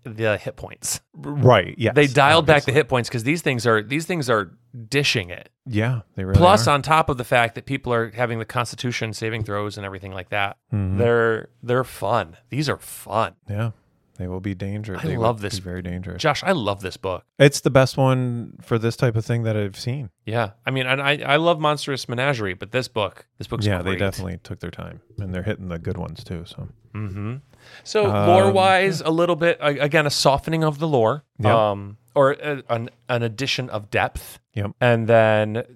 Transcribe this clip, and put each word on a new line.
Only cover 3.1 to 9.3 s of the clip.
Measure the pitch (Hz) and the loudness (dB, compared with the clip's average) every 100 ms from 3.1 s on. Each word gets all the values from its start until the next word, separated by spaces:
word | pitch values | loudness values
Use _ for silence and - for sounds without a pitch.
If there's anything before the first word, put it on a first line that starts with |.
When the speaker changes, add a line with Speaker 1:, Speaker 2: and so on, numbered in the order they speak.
Speaker 1:
'cause | 123 | -4
these | 113 170 | -2 -2
things | 156 123 113 | -2 0 2
are, | 110 | 2
these | 107 143 160 | 0 -6 -4
things | 180 127 | -4 0
are | 110 90 - _ 120 113 | 0 0 -10 _ -18 -4
dishing | 139 143 120 87 | -2 0 -2 -4
it. | 87 - _ 135 | -12 -16 _ -6
Speaker 2:
Yeah, | 107 117 123 - - | -2 0 -2 -6 -8
they | |
really | 95 98 | 2 6
Speaker 1:
Plus, | 175 208 156 | 8 6 4
Speaker 2:
are. | |
Speaker 1:
on | 143 | 2
top | 131 156 160 | 2 2 2
of | 127 | -2
the | |
fact | 123 123 117 - | 0 2 2 -2
that | - | -8
people | 135 123 | -6 -2
are | 117 113 | -2 -2
having | 107 120 113 | -2 -4 -2
the | |
Constitution | 110 123 117 - 123 120 113 | -4 -4 -6 -4 -6 -4 -6
saving | 104 110 | -6 -6